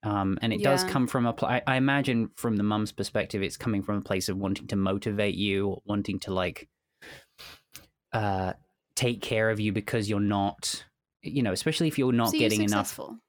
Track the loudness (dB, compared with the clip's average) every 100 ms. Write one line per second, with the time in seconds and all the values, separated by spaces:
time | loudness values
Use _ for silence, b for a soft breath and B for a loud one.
0 | 0 2 2 0 0 0 2 2 2 0
1 | 0 2 0 0 0 0 2 2 4 2
2 | 2 0 0 -2 -2 2 2 2 -2 -4
3 | -4 -2 -2 -2 -4 -4 -2 -2 -2 -4
4 | -2 -2 -2 -2 -2 -4 -2 0 0 0
5 | -2 0 0 0 0 2 0 -4 -4 -2
6 | -2 -4 -2 -2 -2 -4 -16 _ _ B
7 | B B B B B B _ -20 -20 _
8 | _ -2 0 0 -2 -4 _ _ _ -2
9 | 0 0 -2 2 2 2 0 0 0 -2
10 | 0 2 2 2 2 -2 -6 -8 -10 _
11 | _ _ -6 0 0 0 -2 0 0 2
12 | 2 4 4 4 2 4 2 2 0 -6
13 | -12 -14